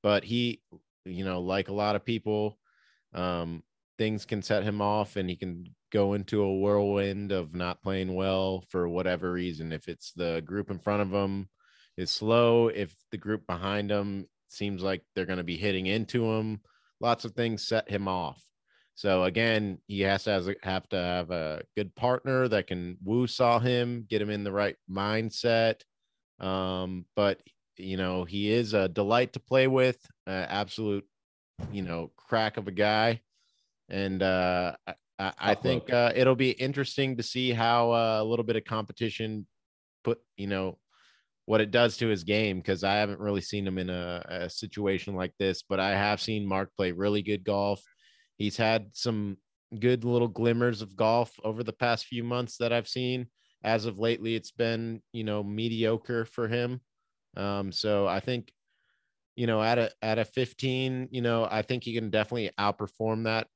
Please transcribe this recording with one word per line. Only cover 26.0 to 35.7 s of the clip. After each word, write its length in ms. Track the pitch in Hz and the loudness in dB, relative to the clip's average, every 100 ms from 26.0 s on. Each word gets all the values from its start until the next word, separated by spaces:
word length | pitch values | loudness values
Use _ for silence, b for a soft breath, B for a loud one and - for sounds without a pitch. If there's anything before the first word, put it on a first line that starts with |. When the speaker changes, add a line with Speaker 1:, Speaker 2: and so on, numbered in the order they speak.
| _ _ _ _ | _ _ _ _
Speaker 1:
Um, 680 | 95 95 92 92 92 92 90 - | -4 -2 -2 -2 -4 -6 -6 2
but, 260 | 101 98 - _ _ - | 2 2 -10 _ _ -14
you 200 | 95 95 | -6 -2
know, 260 | 92 92 | 0 -2
he 280 | 87 101 104 | -4 -2 2
is 220 | 117 110 | 2 2
a 140 | 107 92 | 2 2
delight 460 | 85 101 117 123 | 0 4 4 2
to 60 | - | -4
play 280 | _ 131 131 | _ 4 6
with, 300 | 131 127 120 - _ - | 6 4 2 -12 _ -6
uh, 180 | 95 90 | -4 -2
absolute, 580 | 101 101 - 107 101 101 _ _ _ _ - - | -2 -4 -4 -2 -2 -6 _ _ _ _ -12 -10
you 100 | 101 | -8
know, 300 | 90 85 82 _ | -6 -6 -8 _
crack 400 | - 113 110 113 | -2 0 0 -2
of 100 | 101 | -6
a 40 | |
guy. 500 | 92 104 107 113 117 _ _ _ _ _ _ _ | 2 4 4 4 2 _ _ _ _ _ _ _
And, 320 | 95 98 95 | -4 -2 0
uh, 540 | 95 92 90 90 90 - - | 2 4 2 2 -2 -6 -14
I, 80 | 90 _ - | -14 _ -6
I, 160 | 95 - | -6 -2
I 140 | 101 104 | 0 2
Speaker 2:
Tough 80 | |
Speaker 1:
think, 200 | 131 | 0